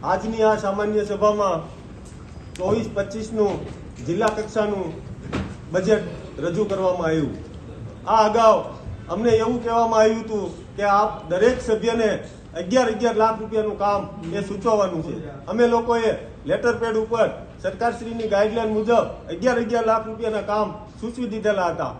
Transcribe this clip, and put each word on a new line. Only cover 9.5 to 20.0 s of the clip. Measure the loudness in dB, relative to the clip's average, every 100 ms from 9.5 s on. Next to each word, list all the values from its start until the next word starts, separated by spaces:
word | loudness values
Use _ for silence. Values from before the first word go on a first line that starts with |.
| 0
કહેવામાં | 0 2 4 6
આવ્યું | 6 4
હતું | -2 -4 -4 -8 -14 -2
કે |
આપ | 4 4 4 0 -4
દરેક | 4 4 4
સભ્યને | 0 0 2 2 2 0 -6 -16 -14 -10
અગિયાર, | 0 2 4
અગિયાર | 2 0 4
લાખ | 2 2
રૂપિયાનું | -2 -2 -2 0
કામ | 0 0 -2 -10 -8
એ | -6
સૂચવવાનું | -4 -2 2 4 2 -2
છે. | -6 -8 -10 -12 -6
અમે | 2 4
લોકોએ | 4 2 2 2 0 -6 -12 -2
લેટર | 0 2 0
પેડ | 0 0
ઉપર | 0 2 2 0 -14 -6
સરકારશ્રીની | -6 -2 -2 -2 -8 -6 0
ગાઈડલાઈન | 2 2 2 0
મુજબ | 0 4 4 4 -4 -10
અગિયાર, | 0 2 2
અગિયાર | 2 0 2
લાખ | 2